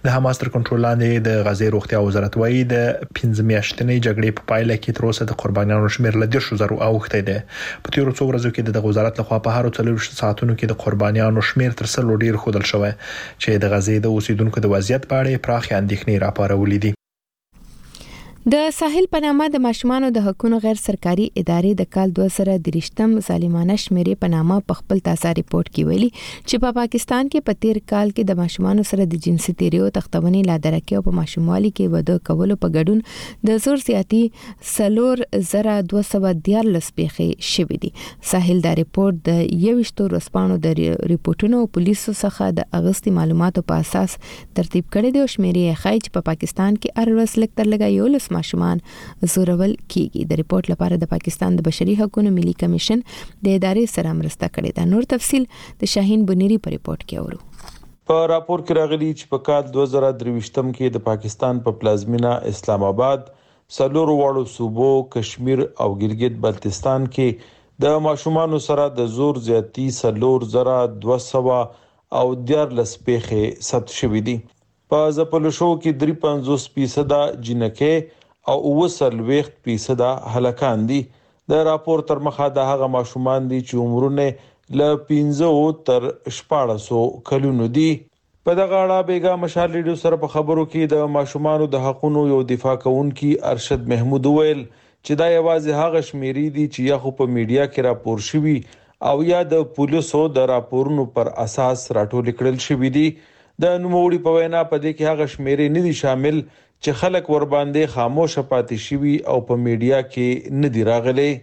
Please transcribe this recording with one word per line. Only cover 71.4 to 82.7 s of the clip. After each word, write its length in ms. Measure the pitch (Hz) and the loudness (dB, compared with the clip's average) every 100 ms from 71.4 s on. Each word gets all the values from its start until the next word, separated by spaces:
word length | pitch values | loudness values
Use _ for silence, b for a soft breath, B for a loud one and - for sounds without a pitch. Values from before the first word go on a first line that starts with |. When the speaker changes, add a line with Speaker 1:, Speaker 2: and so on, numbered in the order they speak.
| 127 123 117 b b b _ 127 | 2 2 0 b b b _ 0
Speaker 3:
او 20 | 127 127 123 | 0 -2 0
دیارلس 460 | 151 147 120 110 - | 0 2 -2 -4 -4
پیښې 720 | - 120 - 107 107 - - | -2 -2 0 -2 -2 -4 -4
ثبت 260 | 123 110 - | -4 -4 -4
شوې 260 | 123 107 110 | -2 0 -2
دي. 40 | 120 - _ _ _ _ | -6 -8 _ _ _ _
په 240 | 147 156 151 | 2 2 0
ځپلو 340 | 160 165 156 - | 0 0 0 0
شوو 180 | 175 165 | 0 0
کې 220 | 160 135 | -2 0
درې 180 | 151 151 | -2 0
پنځوس 420 | 151 147 131 143 - | -2 -2 -2 -2 -2
فیصده 480 | - 131 - 147 147 143 - | -4 -2 -2 0 0 0 -4
جنکۍ 720 | 117 120 113 110 147 160 156 B B B - | -4 -2 -2 0 2 2 -2 B B B -2
او 40 | 135 147 | 0 2
اووه 180 | 147 175 | 2 2
څلوېښت 600 | - 135 117 113 143 147 _ | 2 0 0 0 0 0 _
فیصده 420 | 123 113 - 127 123 131 - | -4 -4 -2 0 0 0 -4
هلکان 500 | 120 123 120 139 110 110 | 0 0 0 0 0 0
دي. 100 | 139 - b b b - | 0 -4 b b b 0
د 100 | 151 156 | 2 2
راپور 340 | 156 160 160 147 | 0 0 -2 0
تر 140 | 143 | -2
مخه 220 | 147 131 143 | -2 -2 -2
د 100 | 135 | 0
هغه 180 | 131 | 0